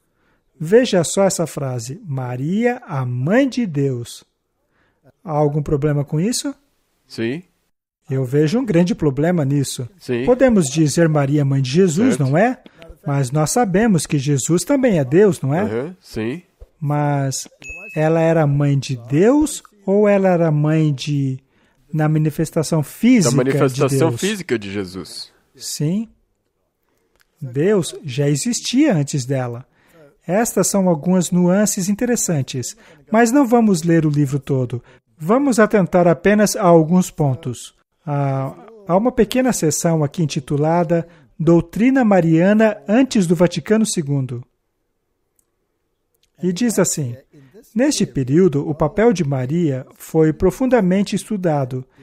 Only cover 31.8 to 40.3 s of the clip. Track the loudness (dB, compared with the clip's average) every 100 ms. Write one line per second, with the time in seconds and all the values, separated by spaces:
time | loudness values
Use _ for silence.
31.8 | -4 -2 -2 -2 -2 -2 -4 -6 -10 -12
32.8 | -20 -20 _ 2 4 2 4 4 4 2
33.8 | 2 2 2 0 0 -2 -4 -4 -2 -6
34.8 | -12 _ _ _ -2 0 2 2 2 2
35.8 | 2 2 2 2 2 2 2 2 4 6
36.8 | 6 2 0 -2 -2 -2 -6 -10 -14 _
37.8 | _ _ -6 -4 -2 -4 -6 -10 -20 -16
38.8 | -2 0 2 2 0 0 -2 0 -2 0
39.8 | 0 0 -2 -2 -4